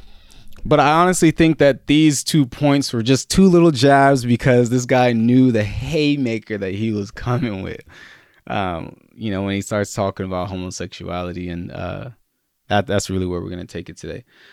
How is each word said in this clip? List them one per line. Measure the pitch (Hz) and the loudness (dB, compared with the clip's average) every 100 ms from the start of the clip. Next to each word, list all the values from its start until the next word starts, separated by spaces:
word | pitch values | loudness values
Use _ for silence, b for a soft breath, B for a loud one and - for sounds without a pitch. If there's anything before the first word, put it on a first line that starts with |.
| b b b b b b 98 | b b b b b b 0
But | 147 | 2
I | 139 | 4
honestly | 160 180 180 165 | 4 2 4 2
think | - 160 156 | 4 2 4
that | 143 127 - | 2 2 2
these | 147 156 139 | 4 4 2
two | - 160 127 | 0 0 0
points | - 147 143 135 | 0 0 0 0
were | 120 | -4
just | 110 135 - | 0 0 0
two | - 190 | 4 6
little | 175 170 | 6 4
jabs | 135 139 139 139 139 120 | 4 4 6 4 2 2
because | 120 147 123 120 | 0 4 4 2
this | 127 123 | 0 0
guy | 131 123 | 2 2
knew | 117 113 127 131 | 2 4 4 4
the | 113 | 2
haymaker | 101 104 131 160 147 147 123 113 - 107 | -2 -6 -6 -2 0 0 -2 -6 -6 -8
that | 95 | -6
he | 98 113 | -4 -4
was | 104 101 | -4 -6
coming | - 117 120 120 98 | -8 -4 -4 -4 -8
with. | 92 - - B B B B B - | -10 -12 -18 B B B B B -10
Um, | - 92 85 - - _ | -6 -6 -8 -10 -18 _
you | - 110 | -12 -8
know, | 95 | -6
when | 98 | -4
he | 98 | -6
starts | 95 107 101 | -4 -6 -4
talking | - 98 - 95 | -4 -6 -4 -8
about | 92 90 | -6 -6
homosexuality | 92 90 - 90 - 90 87 90 87 90 | -8 -10 -10 -12 -12 -10 -8 -8 -10 -10
and, | 87 90 | -10 -12
uh, | - 90 95 123 - _ _ _ _ - | -12 -12 -12 -14 -20 _ _ _ _ -4
that, | 104 95 | -4 -2
that's | 101 - | -4 -4
really | 95 92 | -6 -4
where | 87 | -6
we're | 92 | -10
gonna | 90 87 | -12 -14
take | 90 92 | -16 -16
it | 85 | -16
today. | - 78 - b b | -14 -14 -18 b b